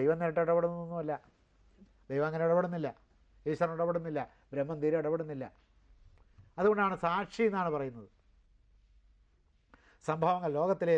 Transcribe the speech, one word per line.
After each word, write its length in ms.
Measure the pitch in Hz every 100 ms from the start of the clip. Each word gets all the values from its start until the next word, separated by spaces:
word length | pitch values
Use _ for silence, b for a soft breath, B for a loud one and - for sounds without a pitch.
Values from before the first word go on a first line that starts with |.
ദൈവം 160 | 139 165
നേരിട്ട് 220 | 170 160 165
ഇടപെടുന്നൊന്നുമല്ല. 680 | 170 170 175 170 170 156 143 - _ _ _ _ _ - _ -
ദൈവം 160 | 135 151
അങ്ങനെ 140 | 160 165
ഇടപെടുന്നില്ല, 400 | 175 180 175 143 - _ _ _ _ 156
ഈശ്വരൻ 280 | 151 170 165
ഇടപെടുന്നില്ല, 420 | 170 170 165 147 120 b b
ബ്രഹ്മം 260 | 147 143 156
തീരെ 140 | 151 160
ഇടപെടുന്നില്ല. 440 | 151 165 156 139 127 - _ _ _ - - - - - - -
അതുകൊണ്ടാണ് 360 | 202 208 196 180
സാക്ഷി 400 | 170 180 202 - 226
എന്നാണ് 200 | 196 175 147
പറയുന്നത്. 340 | 135 117 101 _ _ _ _ _ _ _ _ _ _ _ _ _ _ _ _ b b b -
സംഭവങ്ങൾ, 400 | 160 165 180 170 143
ലോകത്തിലെ 380 | 180 190 170